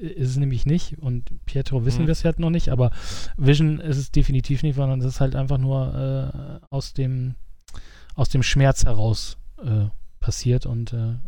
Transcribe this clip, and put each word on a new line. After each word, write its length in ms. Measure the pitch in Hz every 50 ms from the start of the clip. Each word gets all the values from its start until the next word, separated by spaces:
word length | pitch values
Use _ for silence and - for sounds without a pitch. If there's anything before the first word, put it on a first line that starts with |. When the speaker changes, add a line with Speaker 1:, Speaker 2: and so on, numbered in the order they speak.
Speaker 1:
ist 300 | 208 156 - 165 135 127
es 60 | 127
nämlich 280 | 139 143 143 127 117 -
nicht. 320 | 139 160 175 - - 151 156
Und 460 | 147 127 123 123 - - - - -
Pietro 400 | - - 135 127 - 131 123 113
wissen 180 | 120 117 120 165
Speaker 2:
Mhm. 20 |
Speaker 1:
wir 60 | 151 160
es 120 | - -
halt 140 | 165 156 -
noch 120 | 165 165
nicht, 200 | 170 170 - -
aber 200 | 135 120 123 120 - - - - - - - - -
Vision 440 | - 135 135 147 143 160 151 156 -
ist 180 | - 156 135 139
es 140 | 135 - -
definitiv 500 | 143 139 - 135 127 - - 143 - -
nicht, 140 | 151 135
sondern 240 | 139 139 135 135 131
es 60 | 123
ist 140 | 131 127 -
halt 160 | 139 135 135
einfach 220 | 135 135 135 139 131
nur, 1000 | 131 135 135 135 131 131 - 135 135 135 135 135 131 135 - 131 135 135 127 - -
äh, 40 | _
aus 240 | 135 135 - - -
dem, 400 | - 131 127 131 127 127 131 123 - - - - - _ - - - - - - - - - -
aus 140 | - 139 -
dem 120 | - 135 117
Schmerz 420 | - - 135 135 135 131 - -
heraus, 520 | - 113 101 107 110 104 - - - - - - - - - 233
äh, 220 | 127 107 104 104 101 - - - - - -
passiert. 460 | - - - - - 120 123 123 -
Und, 260 | 131 120 117 117 - 120
äh, 220 | 117 113 113 117 123 -